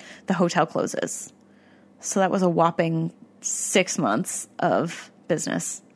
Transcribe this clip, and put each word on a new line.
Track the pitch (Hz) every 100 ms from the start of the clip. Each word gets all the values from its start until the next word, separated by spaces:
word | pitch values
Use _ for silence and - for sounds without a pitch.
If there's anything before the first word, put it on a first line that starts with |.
| - - -
the |
hotel | 180 175 175 151
closes. | - - - - - - - _ _ _ - _ _
So | - 196
that | 185
was | 196
a | 185
whopping | 170 165 170 170 160 165 - - _
six | - - - 208 - -
months | 117 113 190 - - -
of | 175 92 165 - - - -
business. | 156 - - - - -